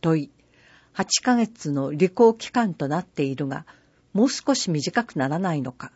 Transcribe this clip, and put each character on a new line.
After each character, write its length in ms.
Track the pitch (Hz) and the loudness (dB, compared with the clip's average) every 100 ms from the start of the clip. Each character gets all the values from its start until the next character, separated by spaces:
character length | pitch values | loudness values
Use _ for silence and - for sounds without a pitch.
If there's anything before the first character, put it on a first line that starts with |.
問 220 | 165 160 | 2 0
い。 80 | 139 _ _ _ _ - _ | -2 _ _ _ _ -20 _
八 280 | - 190 - | -6 -2 0
ヶ 140 | - 240 | 2 2
月 360 | 226 - 156 | 0 -4 -6
の 220 | 143 139 | -4 -4
履 200 | 147 185 | 0 0
行 200 | 185 226 | 6 6
期 180 | 226 - | 6 -4
間 220 | 247 226 | -2 -2
と 140 | 160 139 | -2 -2
な 120 | 156 | -2
っ 60 | 185 | -4
て 180 | - | -4
い 120 | 139 135 | -4 -2
る 120 | 139 | -6
が、 180 | 143 160 - _ _ _ | -6 -12 -20 _ _ _
も 120 | 190 262 | 0 0
う 40 | |
少 240 | - - | 0 -2
し 160 | 269 - | -2 0
短 340 | 156 139 - | -2 -2 -4
く 140 | 233 156 | -4 -4
な 120 | 135 | -2
ら 100 | 156 | -2
な 160 | 190 156 | -2 -2
い 60 | |
の 100 | 131 | -6
か。 200 | - 127 | -10 -20